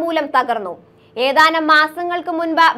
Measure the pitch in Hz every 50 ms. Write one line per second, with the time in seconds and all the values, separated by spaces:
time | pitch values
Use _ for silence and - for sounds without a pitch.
0 | 330 330 320 311 285 - - 254 240 240 233 220 196 180 160 - _ _ _ _
1 | _ _ - 226 254 269 262 311 311 320 320 330 311 311 311 302 311 311 311 349
2 | 349 349 349 349 339 349 330 320 339 320 311 339 330 320 -